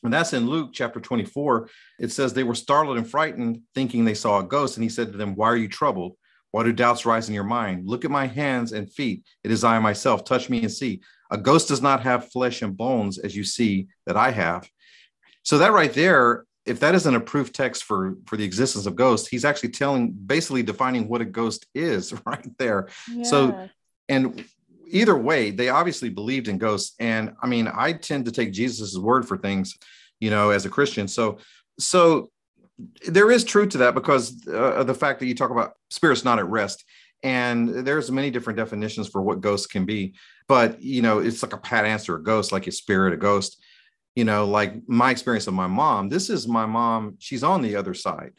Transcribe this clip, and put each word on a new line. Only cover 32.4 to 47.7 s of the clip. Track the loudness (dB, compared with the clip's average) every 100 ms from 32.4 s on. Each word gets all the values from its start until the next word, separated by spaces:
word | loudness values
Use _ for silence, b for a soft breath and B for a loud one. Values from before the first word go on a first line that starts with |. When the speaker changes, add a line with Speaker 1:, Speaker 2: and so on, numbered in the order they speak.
| _ _ _ _ -20 _ 0
Speaker 1:
there | 6 8
is | 6
truth | 4 2 2
to | 4
that | 4
because, | 4 2 2 2 -10 -8
uh, | 0 0
of | 2 0
the |
fact | 0 -2 -2
that | -4
you |
talk | -2 -2
about | 0 -2 -6 _
spirits | 0 2 4
not | 2 2
at | 2
rest. | 0 -2 -4 _ b b _
And | -4 -2 0 0 0 -2 -2
there's | -2 -2
many | -2 -2
different | -4 -6 -6
definitions | -6 -4 -6 -6 -6
for | -4
what | -2 -2
ghosts | 0 -2 -2
can | -4 -2
be. | -2 -6 b b b _
But, | 4 4 0
you | -6 0
know, | 2 2
it's | 0 -4
like | -8
a | -8
pat | -4 0
answer, | 0 -2 -4 -6
a |
ghost, | 0 0 0
like | -4 -6
a |
spirit, | -10 -2 2 2
a | 2
ghost. | 2 0 -2 -10 b b b b _ -2
You |
know, | 0 2
like | 2 2 0 -4 -2
my | 2 4
experience | 2 0 -2 -2
of |
my | -2 -2
mom, | 0 0 0 -2
this | -4 -2
is | -4 -2
my | 0 0
mom. | 0 0 -2 -4 -12
She's | -10 -2
on | 0 0
the | 0